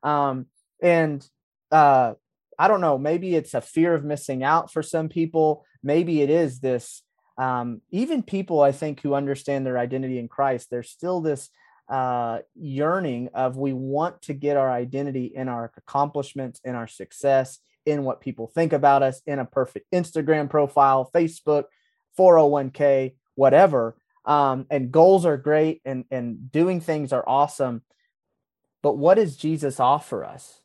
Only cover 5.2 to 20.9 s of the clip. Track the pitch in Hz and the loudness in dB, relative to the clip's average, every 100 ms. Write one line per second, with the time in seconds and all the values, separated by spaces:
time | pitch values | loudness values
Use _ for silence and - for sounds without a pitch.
5.2 | 165 165 156 151 _ _ 135 151 165 156 | -2 0 0 0 _ _ -2 0 0 0
6.2 | 143 160 156 127 131 123 - - _ _ | 2 2 0 -4 -4 -4 -6 -20 _ _
7.2 | _ - 131 123 120 117 _ 180 269 311 | _ -6 -4 -4 -6 -10 _ -6 -4 -4
8.2 | - 196 185 160 143 139 156 143 147 139 | -4 -6 -2 4 4 2 -6 -6 -4 -4
9.2 | 143 135 - 139 131 123 120 131 131 127 | -4 -6 -4 -4 -4 -4 -4 -4 -6 -8
10.2 | 117 - 139 123 - 120 120 - 170 180 | -10 -4 -2 -2 -6 -10 -10 -12 -6 -4
11.2 | 160 139 - _ _ _ _ 135 127 123 | -4 -6 -10 _ _ _ _ -4 -2 -4
12.2 | 117 113 - _ 156 135 151 185 170 120 | -4 -8 -12 _ -10 -4 -2 -2 -4 -6
13.2 | 123 - 131 131 139 127 131 139 170 170 | -8 -4 -4 -4 -6 -6 -6 -4 -4 -6
14.2 | - 139 143 143 131 123 123 135 143 131 | -14 -6 -2 0 0 -2 -6 -6 -6 -6
15.2 | 123 135 131 120 117 - _ 139 147 147 | -8 -8 -8 -8 -10 -16 _ -2 -2 -4
16.2 | 139 139 127 - 127 123 113 - 95 - | -8 -10 -12 -12 -10 -10 -10 -14 -18 -6
17.2 | 139 135 131 - _ _ - 147 135 123 | 0 0 0 -10 _ _ -4 -4 -4 -6
18.2 | - 120 113 - 165 151 139 139 135 127 | -10 -10 -8 -2 0 2 4 4 2 -2
19.2 | - 139 123 - 127 - _ 180 170 160 | -8 -8 -4 -4 -4 -6 _ -4 -2 -4
20.2 | 143 156 143 151 139 - 139 | 0 0 2 0 0 4 4